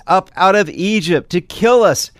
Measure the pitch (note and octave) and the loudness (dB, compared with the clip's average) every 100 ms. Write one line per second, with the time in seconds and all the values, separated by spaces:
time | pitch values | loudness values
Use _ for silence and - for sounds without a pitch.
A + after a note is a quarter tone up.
0 | - F#3 F#3 - F#3 G#3 E3 - F#3 G#3+ | -2 -2 -2 -2 2 2 -2 -4 -2 -2
1 | E3 D#3 - F3 - - A3+ B3 G3+ C3 | 0 -2 -2 -6 -6 -2 2 4 4 0
2 | - | -6